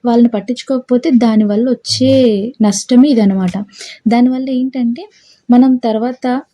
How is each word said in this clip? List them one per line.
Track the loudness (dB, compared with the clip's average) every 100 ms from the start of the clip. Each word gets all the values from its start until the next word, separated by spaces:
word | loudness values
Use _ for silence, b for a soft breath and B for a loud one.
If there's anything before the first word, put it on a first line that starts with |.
వాళ్ళని | 0 2 2
పట్టించుకోకపోతే | 0 -6 -10 -4 -6 -2 -2 2
దానివల్ల | 2 2 0 0 0 -2
వచ్చే | -4 -6 -2 2 4 2 0 -4 -2
నష్టమే | -2 -2 0 2 4
ఇదనమాట. | 4 2 0 -4 -6 -10 B B B -2
దానివల్ల | 2 0 -2 -4
ఏంటంటే, | -4 -4 -4 -4 -6 -12 b b b 2
మనం | 4 4 2
తర్వాత | -2 -2 -4 -6 -4 -6 -6